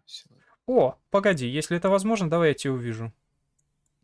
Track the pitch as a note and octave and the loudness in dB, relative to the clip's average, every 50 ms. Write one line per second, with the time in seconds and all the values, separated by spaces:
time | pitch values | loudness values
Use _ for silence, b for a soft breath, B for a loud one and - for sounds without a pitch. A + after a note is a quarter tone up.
0 | _ - - - - _ b b b b b b _ - C4 A#3+ D3 - - - | _ -20 -20 -20 -20 _ b b b b b b _ 0 4 4 4 4 0 -6
1 | _ _ - G3+ G3 G#3 F#3 C#3 B2+ A#2+ B2+ D3+ D3+ - F3 E3+ - F#3+ G3 G3 | _ _ -2 2 2 2 2 0 -2 -4 -4 -4 -4 -4 -4 -2 2 2 2 2
2 | F#3+ A3 A3+ G3+ F3+ D#3 D#3+ E3+ E3+ D#3 C3 - - C#3 C3 B2+ A#2+ A#2+ A2 A2 | 2 0 -2 -2 0 0 2 2 2 2 2 0 -2 -4 -4 -4 -6 -6 -8 -8
3 | A2+ A2+ - _ _ _ _ _ _ _ _ _ _ _ _ _ _ _ _ _ | -10 -12 -12 _ _ _ _ _ _ _ _ _ _ _ _ _ _ _ _ _